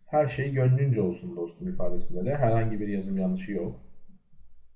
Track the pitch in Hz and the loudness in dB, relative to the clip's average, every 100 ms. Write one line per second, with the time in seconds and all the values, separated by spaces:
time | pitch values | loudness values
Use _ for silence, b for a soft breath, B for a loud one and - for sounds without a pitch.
0 | - 151 143 - 139 135 127 131 135 110 | -2 0 2 -2 -2 2 4 4 4 2
1 | 92 85 90 87 85 - 92 185 87 90 | 0 -2 -8 -8 -8 -8 -6 0 4 4
2 | - 90 95 143 117 113 110 104 101 98 | 4 2 0 2 2 2 2 0 -2 -4
3 | 95 95 92 92 104 95 - - - - | -2 -2 0 -2 -4 -6 -6 -10 -16 -16
4 | - - _ - - - - | -18 -18 _ -20 -18 -18 -20